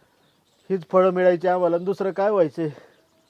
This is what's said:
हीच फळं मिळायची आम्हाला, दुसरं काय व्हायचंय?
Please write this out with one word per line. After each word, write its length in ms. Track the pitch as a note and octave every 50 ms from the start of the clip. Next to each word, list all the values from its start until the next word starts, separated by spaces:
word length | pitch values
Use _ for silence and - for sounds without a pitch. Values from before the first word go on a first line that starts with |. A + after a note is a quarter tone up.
| _ _ _ _ _ _ _ _ _ _ _ _ _ -
हीच 120 | F#3+ F#3+ D#3 -
फळं 200 | - F#3 F#3 F#3+
मिळायची 360 | F3+ F#3 F3+ F3+ F3+ E3+ E3+ F#3
आम्हाला, 300 | F3+ F#3 F3+ E3+ E3 F3
दुसरं 340 | F3+ F#3 G3 - G3 G3
काय 180 | F3 G3 G3 G#3
व्हायचंय? 380 | G#3+ G3+ F3 D3+ - - E3 D3+ C#3 - - - _ _ _ _ _ _ _ _